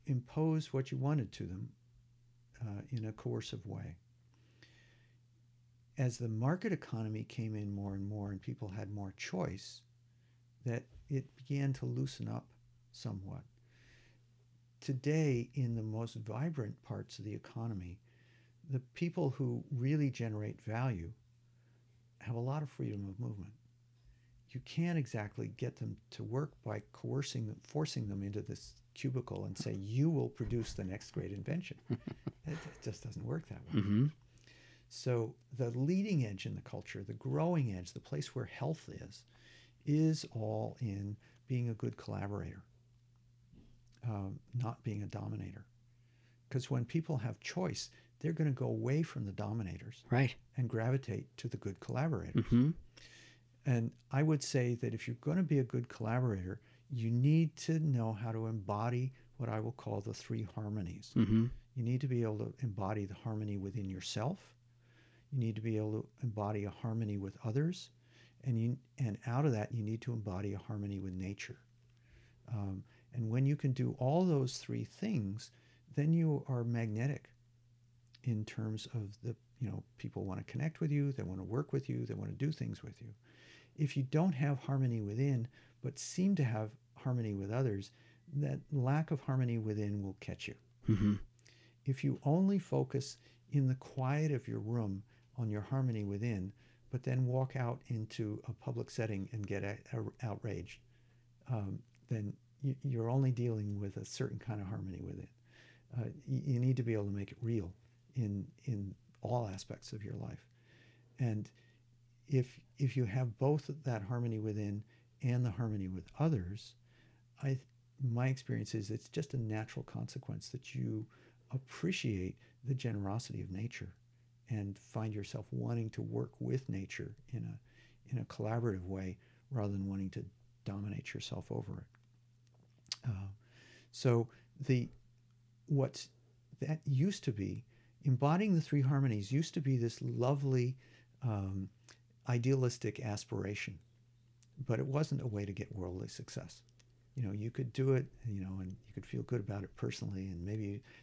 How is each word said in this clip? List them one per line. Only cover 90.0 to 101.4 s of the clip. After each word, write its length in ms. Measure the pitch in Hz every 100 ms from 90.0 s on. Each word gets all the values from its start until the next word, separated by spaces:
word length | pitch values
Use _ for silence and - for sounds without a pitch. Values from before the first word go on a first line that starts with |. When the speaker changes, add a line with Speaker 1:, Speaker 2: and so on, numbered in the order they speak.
Speaker 1:
will 140 | 98 95
catch 280 | - - -
you. 60 | - - _ -
Speaker 2:
Mm-hmm. 260 | 101 101 101 - - - - - _
Speaker 1:
If 200 | - 131
you 160 | 143 -
only 340 | 139 165 190 196
focus 560 | - 135 131 135 - - - - -
in 160 | 143 131
the 80 |
quiet 560 | 131 - - 131 147 156
of 160 | 127 -
your 140 | 113
room 420 | 107 120 107 98 - - - -
on 140 | 113
your 120 | 104
harmony 420 | 98 135 131 110
within, 480 | 101 101 120 101 95 - - - -
but 120 | 127
then 240 | 131 127 123
walk 300 | 127 131 131
out 260 | 120 123 -
into 520 | 113 107 - 107 107 -
a 60 |
public 360 | 113 - 117 110
setting 400 | - 110 98 98
and 120 | 110 95
get 180 | 98
a-, 140 | 101 104 -
a-, 340 | 117 107 - 113
outraged, 520 | 101 110 95 90 - - - - _ _ -